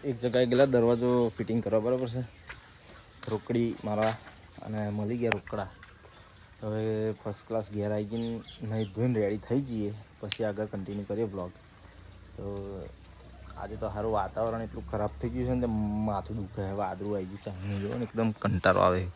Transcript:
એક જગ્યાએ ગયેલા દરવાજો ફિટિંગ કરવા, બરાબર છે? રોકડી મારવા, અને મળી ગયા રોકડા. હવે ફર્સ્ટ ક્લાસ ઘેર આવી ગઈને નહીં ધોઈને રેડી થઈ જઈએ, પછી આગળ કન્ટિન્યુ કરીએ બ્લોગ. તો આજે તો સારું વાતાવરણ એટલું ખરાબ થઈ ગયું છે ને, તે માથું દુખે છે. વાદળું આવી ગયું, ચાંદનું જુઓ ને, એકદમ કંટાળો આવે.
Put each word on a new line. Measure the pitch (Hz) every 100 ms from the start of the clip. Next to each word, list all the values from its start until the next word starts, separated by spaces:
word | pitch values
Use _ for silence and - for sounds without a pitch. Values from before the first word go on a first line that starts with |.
એક | 143 120
જગ્યાએ | 120 123 123
ગયેલા | 123 139
દરવાજો | 123 117 120 123 123 117 -
ફિટિંગ | 113 117
કરવા, | 101 110
બરાબર | 110 127 127
છે? | 123 123 - - - - - - - - - -
રોકડી | 110 - 120 117 - 110
મારવા, | 107 110 113 - - - -
અને | - 110 104
મળી | 104 107 120
ગયા | 117
રોકડા. | 104 - 107 95 - - - - - - - - -
હવે | 107 107 110 110 110
ફર્સ્ટ | 104 107 101 -
ક્લાસ | 113 104
ઘેર | 104 104
આવી | 107
ગઈને | 104 113 117 113 - -
નહીં | 117 110 104 95
ધોઈને | 123 113
રેડી | 101 107
થઈ | - 127
જઈએ, | 135 113 104 107 - -
પછી | 104 -
આગળ | 110 101 107
કન્ટિન્યુ | 104 95 101
કરીએ | 98 104 113
બ્લોગ. | 98 90 - - - - - - - - -
તો | 98 101 98 95 71 - - - - - - -
આજે | 110 107
તો | 107
સારું | 98 110
વાતાવરણ | 107 95 - 113 113
એટલું | 113 - -
ખરાબ | 107 104 -
થઈ | 120
ગયું | 123 123
છે |
ને, | 127
તે | 120 110 104 107 110
માથું | 98 90 107
દુખે | 95 107
છે. | 95
વાદળું | 98 95 95 101 101
આવી | 92
ગયું, | 101 -
ચાંદનું | 92 98 101
જુઓ | 101 123
ને, |
એકદમ | 117 110 113
કંટાળો | 104 110 92 95 95
આવે. | 92 90 90